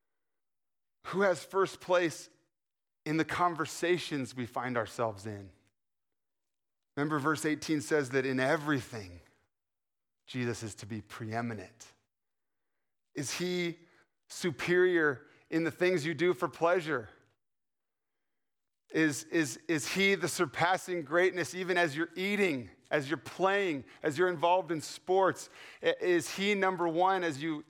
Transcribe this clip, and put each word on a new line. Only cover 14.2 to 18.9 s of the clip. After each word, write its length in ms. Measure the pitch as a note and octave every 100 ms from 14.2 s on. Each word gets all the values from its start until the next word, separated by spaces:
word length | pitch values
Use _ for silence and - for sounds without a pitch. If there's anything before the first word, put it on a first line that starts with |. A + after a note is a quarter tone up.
| -
superior 960 | - F3+ C3+ - F3+ F3+ E3+ D3+ B2 - - -
in 140 | E3
the 60 | D#3+
things 340 | - F3+ F3+
you 80 | D#3
do 220 | D3 F3+
for 120 | F3+ F3
pleasure? 640 | - E3 F#3 D#3+ B2+ G#2+ - _ _ _ _ _ _ _ _ _ _ _ _ _ _ _ _ _